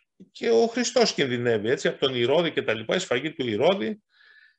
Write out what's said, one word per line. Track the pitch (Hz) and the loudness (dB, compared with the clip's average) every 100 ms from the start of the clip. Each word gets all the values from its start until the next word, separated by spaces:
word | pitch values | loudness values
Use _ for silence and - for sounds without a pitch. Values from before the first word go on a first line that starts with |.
| _ _ 190 | _ _ -20
και | - 233 | -6 0
ο | 226 226 | 2 2
Χριστός | 240 240 - 214 | 0 0 2 2
κινδυνεύει, | - 143 123 120 110 104 | 2 -2 0 0 0 0
έτσι, | 151 180 | 0 -2
από | - | 0
τον | 139 | -2
Ηρώδη | 127 120 147 170 | 0 2 2 0
και | 147 | -2
τα | 120 | -2
λοιπά, | 107 110 | -4 -2
η | 185 | -2
σφαγή | - 123 151 | 0 -4 -4
του | 151 127 | -6 -4
Ηρώδη. | 104 147 196 214 214 _ _ _ _ _ | 0 2 2 -2 -8 _ _ _ _ _